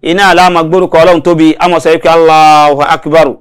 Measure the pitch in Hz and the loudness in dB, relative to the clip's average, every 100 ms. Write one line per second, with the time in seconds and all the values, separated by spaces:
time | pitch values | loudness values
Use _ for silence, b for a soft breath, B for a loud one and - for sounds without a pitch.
0 | - 180 196 170 180 175 160 185 180 165 | -4 -2 0 2 0 0 -2 -2 0 0
1 | 170 170 175 165 160 151 180 170 165 160 | 2 0 -2 0 0 0 -2 -2 -2 -2
2 | 180 165 165 156 156 151 147 143 147 160 | 0 0 2 2 2 2 2 0 -2 -4
3 | 151 160 147 110 | -2 0 0 -4